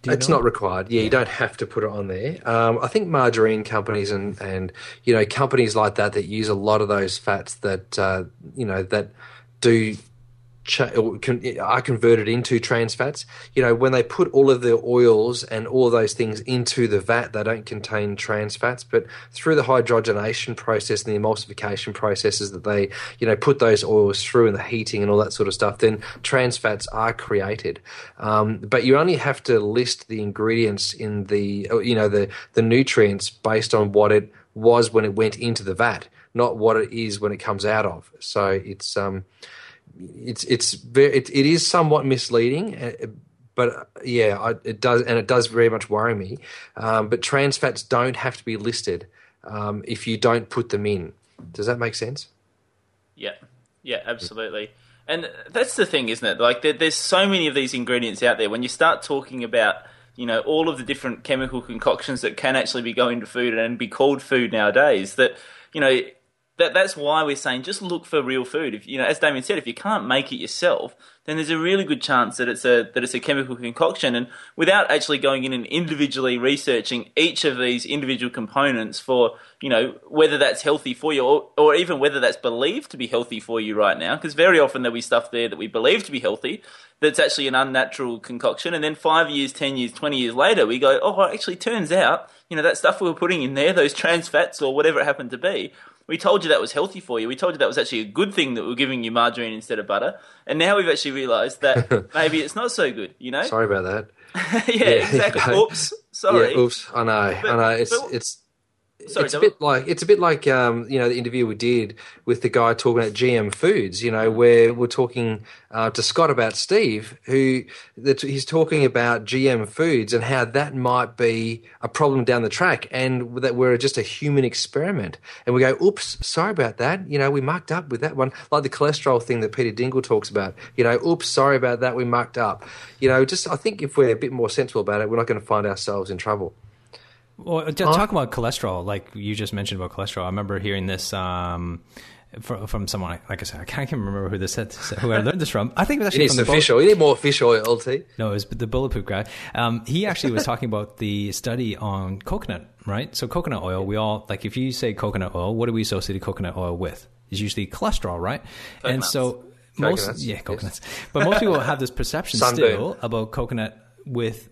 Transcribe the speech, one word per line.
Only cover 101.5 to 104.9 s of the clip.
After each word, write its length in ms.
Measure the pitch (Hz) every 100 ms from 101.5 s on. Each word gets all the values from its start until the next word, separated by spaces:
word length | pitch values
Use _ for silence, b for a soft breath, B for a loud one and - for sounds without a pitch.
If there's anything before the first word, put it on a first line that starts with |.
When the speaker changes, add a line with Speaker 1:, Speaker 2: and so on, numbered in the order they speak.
| -
Speaker 3:
that 280 | 139 123 120 113 -
Speaker 2:
<laughs> 40 |
Speaker 3:
maybe 260 | 151 156 156
it's 140 | 147 208
not 140 | 240
so 180 | 233 151
good," 220 | 110 95 _
you 120 | 127
know? 120 | 135
Speaker 2:
Sorry 240 | - 110 110
about 160 | 98
that. 840 | 92 104 110 _ - 185 156 220 220
Speaker 3:
<laughs> 60 |
Yeah, 140 | 233
Speaker 2:
Yeah, 20 | 208